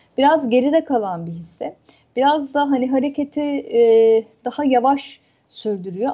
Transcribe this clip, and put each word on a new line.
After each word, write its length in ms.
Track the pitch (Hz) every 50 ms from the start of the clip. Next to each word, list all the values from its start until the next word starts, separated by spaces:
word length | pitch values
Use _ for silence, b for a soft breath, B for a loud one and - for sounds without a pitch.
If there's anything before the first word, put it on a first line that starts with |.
| b b b -
biraz 320 | 269 294 320 311 277 226
geride 340 | 233 254 247 294 311 320 311
kalan 420 | - 269 226 202 190 175 170 170
bir 60 | 165
hisse. 440 | 170 170 165 - _ - - - - _ _ b b b b b -
Biraz 380 | 247 269 285 302 311 277 269 -
da 60 | 285
hani 300 | 285 277 277 254 254 254
hareketi, 500 | 269 262 277 285 285 302 285 285 - 294
e, 400 | 294 294 285 269 - - - 233 233 226 226 226 226 226 220 226 220 - _ _ -
daha 200 | 247 - - 294
yavaş 560 | 269 254 240 240 269 285 277 - - - _ _ _ _ _ _ _
sürdürüyor 640 | _ - - 214 208 185 180 190 175 190 240 277